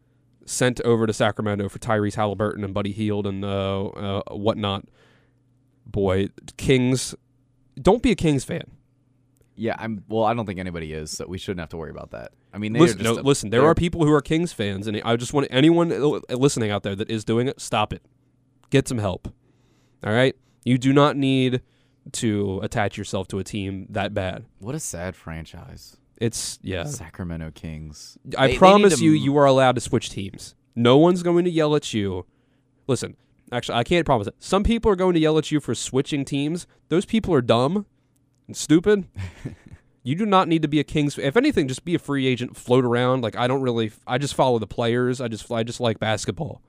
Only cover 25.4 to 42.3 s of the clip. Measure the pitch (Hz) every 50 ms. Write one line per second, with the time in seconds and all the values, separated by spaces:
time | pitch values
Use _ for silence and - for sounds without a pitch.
25.4 | 80 - - 85 82 - 85 - - - - _ _ _ _ - 117 117 - -
26.4 | - - - - - 101 92 90 85 147 143 135 90 80 - - 98 87 82 82
27.4 | 80 80 78 - - 82 78 78 78 78 76 - - - - _ - 135 127 -
28.4 | 165 165 127 120 185 185 196 208 208 202 160 131 165 160 156 151 131 139 139 147
29.4 | 143 139 135 131 131 127 123 123 - - - 117 - - - 110 98 95 - -
30.4 | - - - _ _ _ - 117 117 120 127 143 160 175 185 180 175 175 170 175
31.4 | 180 180 165 160 156 151 151 147 - - - 110 101 98 92 92 90 _ _ _
32.4 | _ _ _ _ _ _ _ _ _ - 127 113 - - - _ _ _ _ _
33.4 | _ - - 202 - - - 117 123 - 185 170 156 - 139 113 101 117 - _
34.4 | - - - 190 202 - 233 226 226 226 202 180 185 185 175 165 156 156 156 156
35.4 | 151 - 151 147 - - 120 - - - - 127 143 - 156 143 139 - 147 139
36.4 | 143 151 165 175 - - _ _ _ - 151 175 214 - - 220 - 185 175 135
37.4 | 120 117 117 117 127 139 180 208 202 - _ _ _ _ _ _ _ _ _ _
38.4 | _ - 110 - - - 151 170 180 202 214 202 175 - - - 95 90 - -
39.4 | - - - - - - - - _ _ _ _ - 120 139 175 226 214 196 185
40.4 | 190 147 165 165 156 151 151 151 139 - - 160 147 147 - - - 139 - 233
41.4 | 262 302 240 202 156 131 127 - - - 165 139 - - 143 139 131 131